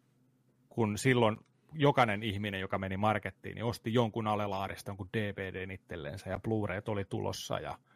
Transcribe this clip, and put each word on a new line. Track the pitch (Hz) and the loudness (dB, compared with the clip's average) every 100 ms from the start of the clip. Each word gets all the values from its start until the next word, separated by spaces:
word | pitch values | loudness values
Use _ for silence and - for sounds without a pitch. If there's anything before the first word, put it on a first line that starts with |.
| _ _ _ _ _ _ _ | _ _ _ _ _ _ _
kun | - 107 104 | 0 0 2
silloin | 135 123 110 110 _ _ _ | 4 6 4 2 _ _ _
jokainen | 156 143 139 117 101 | 4 4 6 4 4
ihminen, | 110 98 104 95 | -2 -2 -2 -2
joka | 95 98 | -2 -2
meni | 95 95 | -2 2
markettiin, | 107 104 95 - 95 95 | 2 2 -2 -8 -12 -4
niin | 117 | -4
osti | 107 113 | -2 2
jonkun | 120 113 117 107 | 4 4 0 0
alelaarista | 104 104 98 95 98 - | 0 0 -2 -4 -6 -10
jonkun | 98 92 | -10 -4
D | 113 104 98 | -2 -2 -4
V | 95 | -6
D:n | 92 95 | -6 -8
itsellensä | 95 - 87 73 104 95 | -10 -10 -8 -8 -8 -6
ja | 95 | -4
Blu-rayt | 113 110 101 92 - | -2 -2 -2 -4 -4
oli | 101 98 | -4 -4
tulossa | 107 98 98 - 110 | -4 -4 -6 -6 -6
ja | 71 - _ | -6 -10 _